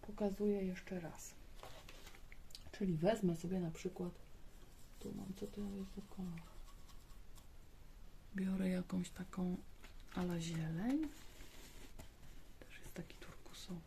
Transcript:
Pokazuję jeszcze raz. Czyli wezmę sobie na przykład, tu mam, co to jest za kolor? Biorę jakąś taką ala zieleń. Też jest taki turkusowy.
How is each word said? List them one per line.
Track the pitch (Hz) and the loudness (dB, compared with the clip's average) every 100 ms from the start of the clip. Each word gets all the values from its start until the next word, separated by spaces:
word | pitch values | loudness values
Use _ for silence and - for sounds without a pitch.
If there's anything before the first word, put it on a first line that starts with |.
Pokazuję | - 208 208 190 208 202 | -6 4 4 6 6 6
jeszcze | 190 185 - 185 | 4 0 -2 -2
raz. | 160 - - - - - - - - - - - - - - - - | -2 -6 -8 -10 -10 -10 -8 -8 -8 -10 -10 -10 -8 -8 -8 -8 -8
Czyli | - 190 160 | 2 4 8
wezmę | 180 220 190 165 | 8 8 8 6
sobie | 170 185 | 4 2
na | 175 | 2
przykład, | - 180 - 180 175 - - - - - - - - | 0 -2 0 -4 -4 -10 -8 -10 -10 -12 -12 -12 -8
tu | 208 | -6
mam, | 202 196 | -4 -4
co | 190 202 | -4 -4
to | 208 | -2
jest | 202 196 190 | -2 -2 -4
za | 208 - - | -6 -6 -4
kolor? | 185 165 165 - - - - - - - - - - - - - - - - - - 190 | -2 -4 -6 -8 -8 -8 -8 -10 -10 -10 -8 -10 -10 -10 -12 -12 -12 -10 -10 -10 -6 0
Biorę | 190 190 185 | 4 6 6
jakąś | 185 180 185 175 | 6 4 2 2
taką | - 185 - 180 180 - - - - - | -2 -4 2 4 2 -2 -8 -8 -8 -4
ala | - 180 175 | 2 4 4
zieleń. | 165 165 160 160 226 285 302 - - - - - - - - - - - - - - - | 4 2 4 4 6 6 4 0 -10 -8 -10 -10 -10 -10 -8 -8 -10 -10 -10 -8 -10 -12
Też | - - | -12 -8
jest | - | -6
taki | - 165 | -4 -6
turkusowy. | - - - - - - 180 | -6 -8 -8 -8 -8 -6 -8